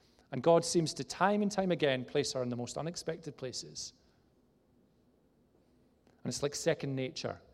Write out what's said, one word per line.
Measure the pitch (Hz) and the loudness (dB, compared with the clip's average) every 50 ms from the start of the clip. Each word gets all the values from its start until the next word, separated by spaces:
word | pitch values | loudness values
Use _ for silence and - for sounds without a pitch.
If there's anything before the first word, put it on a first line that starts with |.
| _ _ _ _ _ _ - | _ _ _ _ _ _ -6
And | 135 123 | 2 6
God | 165 170 165 160 | 6 8 8 6
seems | - - 180 160 151 - | 4 2 2 2 2 0
to | - 135 | -6 -8
time | - - - 175 190 208 208 208 | -6 0 2 4 4 4 4 2
and | 202 - | 0 0
time | - 190 185 175 | 0 2 2 2
again | 147 156 143 131 127 123 | 4 4 4 4 2 -2
place | - - 147 139 - - | -2 0 0 0 0 -2
her | 135 127 | -2 -2
in | 123 | -2
the | 123 | -4
most | 117 120 120 - 143 | -4 -6 -6 -6 -6
unexpected | 143 160 180 - - - 160 170 - 151 - | -6 -6 -6 -8 -8 -8 -8 -8 -10 -12 -12
places. | - - 127 117 - - - 76 - - - - _ _ _ _ _ _ _ _ _ _ _ _ _ _ _ _ _ _ _ _ _ _ _ _ _ _ _ _ _ _ _ _ _ _ _ _ _ _ _ _ _ _ _ _ _ - | -10 -10 -8 -8 -8 -10 -10 -12 -12 -12 -12 -14 _ _ _ _ _ _ _ _ _ _ _ _ _ _ _ _ _ _ _ _ _ _ _ _ _ _ _ _ _ _ _ _ _ _ _ _ _ _ _ _ _ _ _ _ _ -6
And | 127 123 | -6 -4
it's | - - | -2 -2
like | 143 143 | -4 -4
second | - - 170 156 - - 139 135 | -2 0 0 0 0 -2 -4 -4
nature. | 131 131 127 - - - 123 - - - - | -2 -4 -4 -6 -6 -6 -6 -6 -8 -12 -16